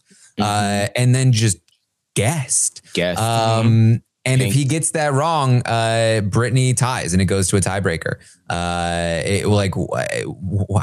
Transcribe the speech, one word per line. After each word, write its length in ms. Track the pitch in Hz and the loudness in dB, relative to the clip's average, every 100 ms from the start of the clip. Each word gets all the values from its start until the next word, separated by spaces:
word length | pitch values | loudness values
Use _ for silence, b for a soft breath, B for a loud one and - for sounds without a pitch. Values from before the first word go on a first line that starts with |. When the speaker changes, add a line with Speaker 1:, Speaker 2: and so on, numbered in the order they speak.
| _ b b - | _ b b -4
Speaker 1:
Mm-hmm. 40 | |
Speaker 2:
Uh, 460 | 104 104 101 101 101 - | -2 0 0 -2 -2 0
and 180 | 123 | 2
then 180 | 131 131 | 2 2
just 260 | 110 110 - _ _ _ _ _ | 2 2 -2 _ _ _ _ _
guessed. 680 | - 107 165 127 - - - - | -2 -2 -2 -4 -2 -4 -6 -10
Speaker 1:
Guessed. 260 | 87 90 95 | -4 -2 -2
Speaker 2:
Um, 460 | 113 117 113 113 113 | 0 0 0 2 4
Speaker 1:
Mm-hmm. 300 | 113 113 117 _ _ | 4 4 2 _ _
Speaker 2:
and 160 | 127 131 | -2 0
if 60 | 131 | 2
Speaker 1:
Thanks. 100 | 139 | 0
Speaker 2:
he 80 | |
gets 260 | 135 160 - | 0 -2 -2
that 200 | 160 151 | -2 0
wrong, 500 | 135 160 160 131 123 - | 0 0 0 2 0 0
uh, 540 | 117 113 113 113 110 | -2 0 2 2 0
Brittany 520 | 101 113 120 127 127 | 0 0 0 0 0
ties 380 | 123 120 113 69 | 0 0 -2 -2
and 100 | 92 | 0
it 40 | 90 | 2
goes 220 | 98 92 | 0 2
to 80 | 101 | 0
a 40 | |
tiebreaker. 560 | 92 98 92 82 - - B B - | 0 0 -2 -2 -6 -8 B B -8
Uh, 720 | 85 87 87 87 85 85 82 | -4 -2 -2 -2 -2 -2 -2
it, 220 | 82 98 - | -2 -2 0
like, 260 | 104 95 | 0 0
w-, 140 | 90 - | -2 -4
w-, 800 | 62 53 58 - - 92 98 95 90 | -4 -4 -6 -6 -8 -6 -4 -2 -2